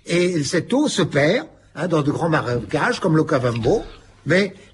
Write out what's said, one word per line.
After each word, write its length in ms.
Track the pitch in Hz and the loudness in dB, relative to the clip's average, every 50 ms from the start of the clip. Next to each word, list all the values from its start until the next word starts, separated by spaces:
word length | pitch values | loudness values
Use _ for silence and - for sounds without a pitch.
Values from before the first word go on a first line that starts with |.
| _ | _
Et 380 | - 170 175 175 180 180 156 139 | -2 0 0 2 2 0 -2 -2
cette 280 | - - 160 - - | -2 -2 -2 -2 0
eau 160 | 233 277 302 233 | 0 0 0 0
se 140 | - - | 0 0
perd, 460 | 170 151 - 135 147 156 208 277 - - - _ _ _ _ | -2 0 2 2 2 2 2 0 -2 -6 -14 _ _ _ _
hein, 120 | 139 160 180 | -8 -4 -2
dans 160 | 165 151 135 | 0 0 0
de 80 | 147 | 0
grands 180 | 147 - 160 170 | -2 -2 -2 0
marécages 680 | 160 139 110 120 120 117 107 - - 143 170 226 - - | 0 0 0 -2 -4 -4 -4 -4 -2 -2 0 -2 -2 -2
comme 180 | - 180 156 156 | 0 2 2 2
l'Okavambo, 640 | 151 151 156 127 123 120 113 117 110 135 196 240 - - - - - - - _ _ | 2 2 0 0 0 0 -2 0 0 0 0 0 -2 -6 -14 -20 -20 -20 -20 _ _
mais 280 | 139 165 190 208 190 - - - - | 0 2 2 2 0 -4 -12 -20 -8